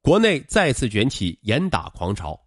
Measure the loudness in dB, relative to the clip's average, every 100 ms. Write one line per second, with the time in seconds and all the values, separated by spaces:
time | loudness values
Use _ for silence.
0 | 4 4 4 0 0 0 2 0 -2 0
1 | 0 0 -6 -4 -2 -2 0 -4 -6 -8
2 | -6 -4 -8 -12